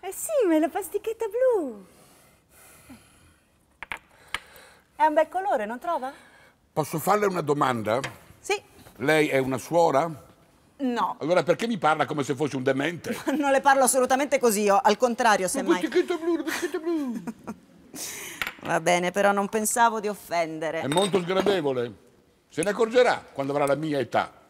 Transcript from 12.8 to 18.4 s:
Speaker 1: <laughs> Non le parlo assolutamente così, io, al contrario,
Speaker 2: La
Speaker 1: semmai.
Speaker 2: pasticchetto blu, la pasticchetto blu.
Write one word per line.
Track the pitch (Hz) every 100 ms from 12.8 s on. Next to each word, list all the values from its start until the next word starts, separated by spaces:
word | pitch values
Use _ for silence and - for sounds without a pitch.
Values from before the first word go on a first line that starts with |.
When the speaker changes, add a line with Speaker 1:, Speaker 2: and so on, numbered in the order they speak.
| 143 170 - 233
Speaker 1:
<laughs> | - 285
Non | 285
le | 269
parlo | 277 277
assolutamente | 254 262 247 262 277 277
così, | 240 208
io, | 208 196
al | - 208
contrario, | 247 226 240 202 180
Speaker 2:
La |
Speaker 1:
semmai. | 185 190 302
Speaker 2:
pasticchetto | 247 330 359 349
blu, | 330 330
la |
pasticchetto | 311 - 339 349
blu. | 320 330 269 233 175 - - 214 _ - - - - - - -